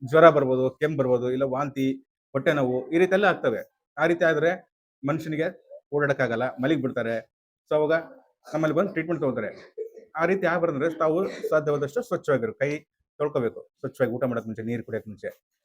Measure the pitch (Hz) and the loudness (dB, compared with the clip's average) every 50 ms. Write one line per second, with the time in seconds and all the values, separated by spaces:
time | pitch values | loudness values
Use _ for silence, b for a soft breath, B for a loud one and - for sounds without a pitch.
0 | 135 120 151 160 165 165 147 147 135 127 131 127 131 131 127 _ 151 156 156 139 | -6 2 6 10 10 10 10 8 4 4 2 2 0 0 0 _ -2 -2 0 0
1 | 127 127 127 117 123 127 131 131 139 135 127 135 147 139 139 135 135 135 135 135 | 2 2 2 2 2 -2 0 -2 -2 -2 -2 -2 -4 -4 -2 0 0 0 -2 -4
2 | - _ _ _ _ _ - 135 131 165 151 147 131 123 127 127 - - 160 170 | -10 _ _ _ _ _ -4 0 2 2 2 2 2 0 0 -2 -4 0 2 2
3 | 185 180 190 196 208 185 165 - - 127 110 95 - - _ _ _ _ _ 143 | 4 4 4 4 4 2 2 2 0 -2 -2 -2 -6 -12 _ _ _ _ _ 0
4 | 156 170 170 170 175 160 160 147 156 170 185 180 - _ _ _ _ _ _ _ | 0 0 2 2 2 2 2 2 2 0 0 -2 -8 _ _ _ _ _ _ _
5 | 135 139 156 156 - 156 156 147 160 185 185 - _ _ - - - _ 143 147 | -4 -4 -4 -4 -4 -6 -4 -4 -4 -6 -6 -10 _ _ -20 -20 -12 _ -2 0
6 | 147 139 139 139 131 117 117 113 127 127 - 127 127 156 160 139 127 123 - 123 | 0 0 0 0 0 0 0 -2 -2 -4 -4 -2 0 0 0 0 -2 -4 -4 -4
7 | 113 117 117 113 - _ _ _ _ _ _ _ _ _ 156 151 156 147 160 165 | -4 -4 -4 -6 -8 _ _ _ _ _ _ _ _ _ 0 0 2 2 0 0
8 | - - - - _ _ _ _ _ - - 156 160 156 143 165 202 190 - 160 | -2 -8 -16 -20 _ _ _ _ _ -8 -2 -2 0 0 2 0 0 0 -2 -6
9 | 160 170 170 139 151 131 117 117 104 95 - - - - _ - - - - - | -4 -4 -4 -2 -2 -2 -2 -4 -6 -8 -10 -14 -20 -18 _ -14 -14 -14 -14 -20
10 | - _ - 156 165 175 196 190 190 160 170 175 170 165 143 131 151 165 156 - | -20 _ -4 -2 0 0 0 0 0 0 0 0 0 0 0 -2 -2 -2 0 0
11 | 165 156 156 180 196 - - - - - 160 156 147 151 147 139 143 139 - 247 | 0 0 2 0 -2 -4 -6 -8 -4 0 0 0 2 0 0 -2 -2 -4 -4 -6
12 | 247 - - 156 - 156 139 120 113 110 - - 135 143 147 151 - _ _ _ | -4 -4 -6 -4 0 0 0 0 0 -4 -4 -4 -4 -4 -4 -6 -10 _ _ _
13 | _ _ _ - 147 147 147 139 117 110 - - - _ _ _ - 131 - - | _ _ _ -6 -4 -2 0 -2 -2 -2 -4 -8 -16 _ _ _ -12 -12 -2 -2
14 | 127 113 117 127 135 123 117 117 110 113 107 113 107 113 120 113 - - 113 107 | -2 -2 0 -2 -2 -2 -2 -4 -4 -6 -8 -8 -6 -6 -6 -6 -6 -6 -8 -8
15 | - 107 101 - - - - _ _ _ _ _ | -8 -10 -14 -12 -12 -12 -12 _ _ _ _ _